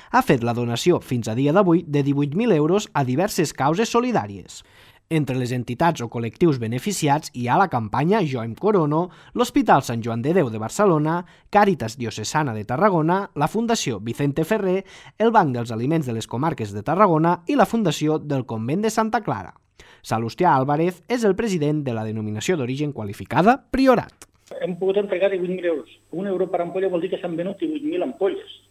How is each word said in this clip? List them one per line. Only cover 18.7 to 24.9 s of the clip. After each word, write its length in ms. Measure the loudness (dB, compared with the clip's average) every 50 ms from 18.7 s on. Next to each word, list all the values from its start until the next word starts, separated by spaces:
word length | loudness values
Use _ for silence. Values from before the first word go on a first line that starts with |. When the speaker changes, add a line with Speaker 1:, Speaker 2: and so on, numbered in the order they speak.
| -2 -2
Speaker 1:
de 80 | -2 -2
Santa 320 | 0 0 0 0 0 -4
Clara. 320 | -2 -4 -6 -6 -8 -14 -18 _ _ _ _ -20 -20 -20 -20 _
Salustià 540 | -6 -4 -2 -2 -2 -2 -2 2 4 4 4
Álvarez 480 | 4 4 2 2 2 0 0 -2 -6 _
és 160 | -4 -2 2
el 160 | 2 2 2 2
president 460 | 0 0 0 0 0 0 0 0 -2
de 80 | -2 -4
la 80 | -4
denominació 560 | -4 -4 -4 -4 -4 -4 -6 -4 -2 -2 0 0
d'origen 320 | -2 -4 -4 -4 -4 -4
qualificada 680 | -4 -6 -8 -8 -10 -10 -8 -2 0 2 2 2 2 0 -2 _
Priorat. 560 | -2 2 4 4 4 4 2 -4 -12 -20 -20 _ _ _ _ -16 -12 -8
Speaker 2:
Hem 160 | -6 -6 -6
pogut 240 | -2 -2 0